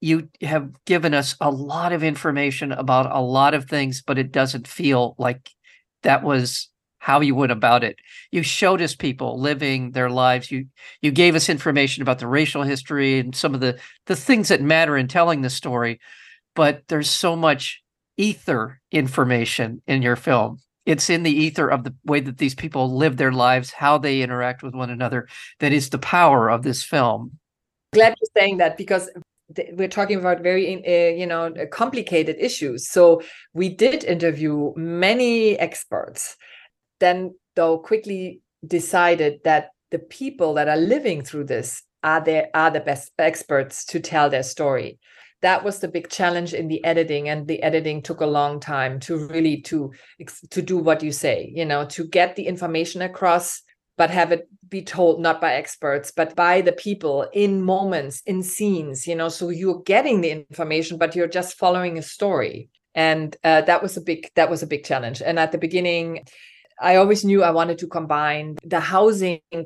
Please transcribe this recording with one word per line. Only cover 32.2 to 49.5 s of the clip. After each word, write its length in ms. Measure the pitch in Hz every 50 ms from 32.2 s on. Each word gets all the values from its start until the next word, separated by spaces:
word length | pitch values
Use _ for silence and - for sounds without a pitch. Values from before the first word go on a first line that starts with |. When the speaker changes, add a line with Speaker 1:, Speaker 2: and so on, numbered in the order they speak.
| 156 156 151 -
Speaker 2:
issues. 500 | 180 247 - - 156 135 120 - - -
So 340 | - 185 175 170 165 165 - - - - - _
we 160 | - 165 190 185
did 360 | 185 - 214 269 - 320 -
interview 680 | - 175 165 170 165 147 147 156 151 147 147 143 143 -
many 800 | 165 160 170 170 175 180 196 226 247 247 240 233 226 220 214 202 -
experts, 800 | 208 - - - - - - - - - - - - - - _ - - - - - _ _ _ _ _ _ -
then, 340 | 185 180 180 185 185 180 180 _ _ _ _
though, 240 | 180 165 165 160 165
quickly 640 | - - 220 220 220 208 196 185 185 180 - - _ _ _ _ -
decided 760 | 160 180 165 165 - - 180 175 175 175 160 156 147 147 - -
that 260 | 160 156 151 - - _ _ _ _
the 80 | - 165
people 560 | - - - - 269 269 269 262 175 156 147
that 140 | 151 147 151
are 80 | 156
living 460 | 160 165 196 254 294 285 226 170 147
through 220 | 139 - - 147 139
this 380 | 135 127 110 120 - - - - _ _ _
are 180 | - 156 160 160
the, 280 | 151 165 156 156 156 - -
are 140 | 160 160 160
the 100 | 156 147
best 320 | 147 143 139 - - - _ -
experts 640 | 160 160 156 - - - 151 135 131 135 - - -
to 140 | - - 165
tell 280 | 151 - 170 156 147 147
their 120 | 139 127
story. 560 | 127 - - - 156 139 135 123 82 - - _ _ _ _ - - _ _ _
That 200 | - 185 185 -
was 160 | 202 208 202 -
the 100 | - 165
big 200 | 170 170 170 -
challenge 460 | - - 185 175 175 170 175 165 165
in 140 | - 160 156
the 140 | 160 - -
editing, 440 | 165 165 165 160 156 147 143 147 147
and 180 | 151 151 147
the 160 | 151 160 -
editing 400 | - 156 160 160 156 156 151 151
took 180 | 143 - 165 -
a 60 | 160
long 320 | 151 147 147 143 143 147 147
time 400 | - - 147 135 131 127 131 135
to 280 | - - 170 156 151 143
really 320 | 160 165 160 156